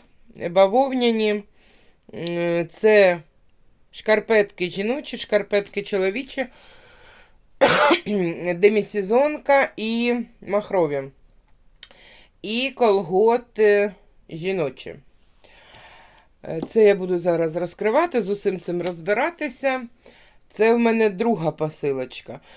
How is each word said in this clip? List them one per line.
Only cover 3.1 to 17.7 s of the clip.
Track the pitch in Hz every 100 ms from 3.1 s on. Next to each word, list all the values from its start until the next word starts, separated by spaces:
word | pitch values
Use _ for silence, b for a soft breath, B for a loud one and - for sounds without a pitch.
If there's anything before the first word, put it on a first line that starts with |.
| 175 - _ _ _ _ _ _
шкарпетки | - - 214 208 220 202 - 180
жіночі, | 180 208 277 - 226
шкарпетки | - 208 202 202 202 -
чоловічі, | - 202 190 208 262 - 254 b b b b b b b b b _ -
<coughs> | - - 294 339 - 208 175 170 170
демісезонка | 175 202 214 185 208 185 233 294 302 - 277 269 -
і | 220 233 240 240 233 -
махрові. | - 202 208 196 160 143 135 _ _ _ _ _ _ - - b b b b _
І | 196 226 262
колготи | 262 233 196 165 185 220 240 233 - 214 208 202 190 _ _ -
жіночі. | 160 175 190 143 - - 143 - _ _ _ B B B B B B B B B _
Е, | - 160 -
це | 226
я | 214
буду | 196 180 180
зараз | 170 165 165 170
розкривати, | 175